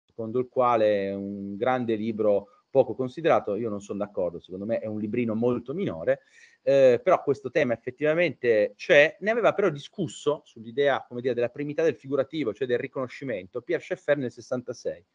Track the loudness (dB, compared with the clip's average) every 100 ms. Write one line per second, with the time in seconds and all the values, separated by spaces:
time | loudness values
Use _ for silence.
0 | _ -12 -6 -4 -4 0 2 4 4 2
1 | -2 -4 -6 -8 -8 -4 -2 0 -2 -4
2 | -4 -2 2 0 -2 _ _ 0 2 0
3 | -6 -2 2 2 2 -4 -4 -6 -8 -6
4 | -6 -4 -4 -6 -12 -10 -6 -6 -4 -6
5 | -4 -2 -2 0 0 0 -4 -6 -6 -4
6 | -2 -2 _ _ -20 _ 2 6 6 6
7 | 4 2 2 -2 0 0 0 0 -4 -4
8 | 0 2 0 0 2 4 4 -2 4 6
9 | 6 2 -2 2 2 2 0 -2 -12 -8
10 | -8 -4 -4 -4 _ -20 -10 0 2 2
11 | -2 -6 -4 0 -2 -4 -8 0 0 -2
12 | -4 -2 -2 -2 -4 -4 -2 -2 -2 -8
13 | -8 -8 -8 -8 -8 -12 -6 -6 -4 -8
14 | 0 0 -2 -8 -8 -8 -8 -10 -8 -10
15 | _